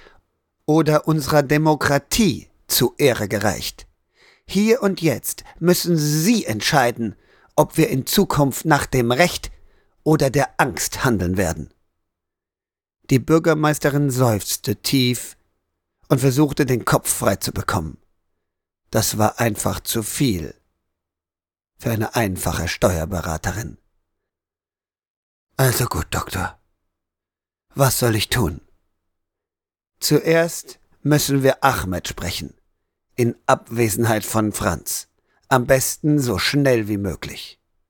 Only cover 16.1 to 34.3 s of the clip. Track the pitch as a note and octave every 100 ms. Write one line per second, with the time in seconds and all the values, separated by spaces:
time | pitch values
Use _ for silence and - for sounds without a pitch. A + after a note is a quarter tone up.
16.1 | C#3 C3+ B2+ D3+ D3 C3 B2 - - -
17.1 | - A#2 G2 - - - G2 D#2 - _
18.1 | _ _ _ _ _ _ _ _ A2 -
19.1 | G#2+ G#2+ - A#2 G#2 G2 F#2+ - A#2 G#2
20.1 | - C#3 F2+ C2+ - _ _ _ _ _
21.1 | _ _ _ _ _ _ _ A#2+ A2 A2+
22.1 | B2 G#2 F#2 F2+ D#2 E2+ - A2 E2+ E2
23.1 | F2 E2+ D#2+ G2 F#2+ E2 - _ _ _
24.1 | _ _ _ _ _ _ _ _ _ _
25.1 | _ _ _ _ - C3 A2+ B2 E2+ D#2+
26.1 | F#2 - F#2 F2 - _ _ _ _ _
27.1 | _ _ _ _ _ _ - C3+ - A#2+
28.1 | G#2+ - - E2+ C2 _ _ _ _ _
29.1 | _ _ _ _ _ _ _ _ - -
30.1 | D3+ D#3 E3 E3 - - - _ _ C#3
31.1 | D3 - C#3 C3 - C3+ C3 F#2 F2+ -
32.1 | - F2 - D2 - _ _ _ _ _
33.1 | - A#2+ - - C3 - A2+ A2+ G#2 A2+
34.1 | A2 -